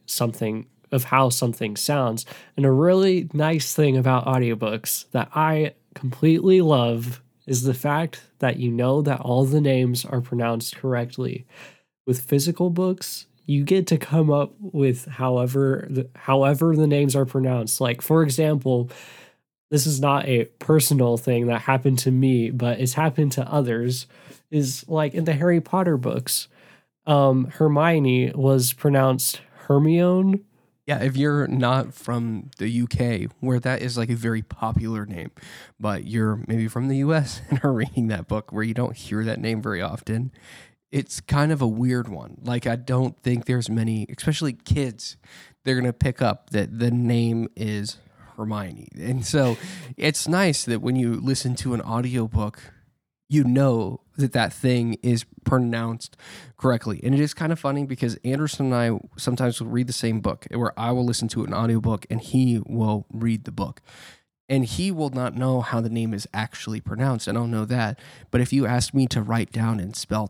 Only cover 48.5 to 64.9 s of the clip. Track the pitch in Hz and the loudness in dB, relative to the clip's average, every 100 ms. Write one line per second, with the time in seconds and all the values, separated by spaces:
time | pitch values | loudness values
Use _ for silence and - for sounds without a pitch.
48.5 | 104 92 60 60 - 101 127 107 151 127 | -6 -8 -12 -18 -10 -6 -4 0 2 2
49.5 | 113 - 180 131 - 156 - - 175 185 | 0 -8 -16 -16 -4 -2 -2 0 2 2
50.5 | 139 - 113 110 127 120 113 123 131 127 | 0 -2 -2 0 0 0 -2 -2 -2 -2
51.5 | 123 127 120 - 113 123 123 113 110 107 | -4 -4 -4 -2 -4 -2 -2 -2 -2 -4
52.5 | - - - _ _ _ _ - 151 127 | -8 -20 -20 _ _ _ _ 0 2 4
53.5 | 127 139 117 95 - _ - 135 120 101 | 4 4 2 -2 -8 _ -4 0 0 -2
54.5 | - 127 123 117 110 123 117 - - - | 0 0 2 0 -2 0 0 -2 -6 0
55.5 | 131 120 117 117 113 - _ - - 131 | 2 2 -2 -4 -8 -12 _ -20 -20 -20
56.5 | - 131 117 110 98 123 139 147 - 160 | -4 0 0 -2 -4 0 0 0 -2 -4
57.5 | 165 139 143 135 127 120 - 123 139 151 | -4 -4 -4 -4 -4 -4 -4 -4 -2 -4
58.5 | - 135 123 117 107 - - - 123 123 | -2 0 0 0 -2 -8 -8 -4 -2 -2
59.5 | 117 113 120 123 - 117 110 95 - - | -2 -4 -4 -2 -2 -2 -2 -4 -6 -8
60.5 | 120 117 - 117 123 120 113 113 113 107 | -6 -6 -4 -2 0 0 -2 -4 -4 -4
61.5 | 98 117 113 117 107 - 113 - 131 127 | -2 0 2 0 -2 -4 -8 -2 2 2
62.5 | 113 - 113 107 104 - 113 117 110 - | 2 -2 -2 0 -2 -6 -4 -2 -2 -6
63.5 | 104 98 - _ - - - _ _ - | -8 -8 -10 _ -20 -20 -20 _ _ -2
64.5 | 135 117 - 190 | -2 0 -2 -4